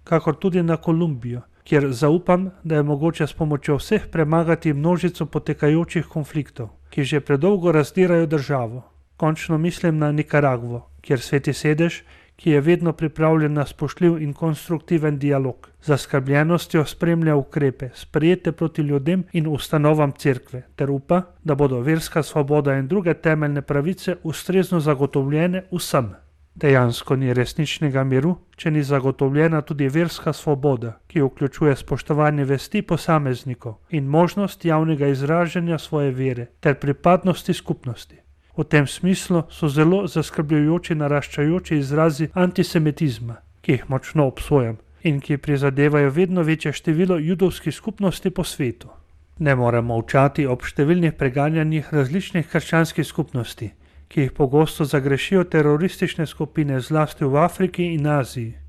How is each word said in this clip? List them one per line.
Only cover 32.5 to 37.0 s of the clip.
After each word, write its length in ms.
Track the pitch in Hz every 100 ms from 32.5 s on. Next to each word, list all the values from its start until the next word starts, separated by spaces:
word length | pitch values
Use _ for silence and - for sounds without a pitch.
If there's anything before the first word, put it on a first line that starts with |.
| 139 - 214
posameznikov 920 | 196 165 - 160 139 127 135 123 120 107 _
in 160 | 160 135
možnost 600 | 147 170 - 196 - 170
javnega 420 | 156 160 151 143
izražanja 680 | 135 139 165 175 180 170 160
svoje 340 | - 156 143
vere 340 | 127 131 123 120 _
ter 160 | 151 139
pripadnosti 800 | 143 139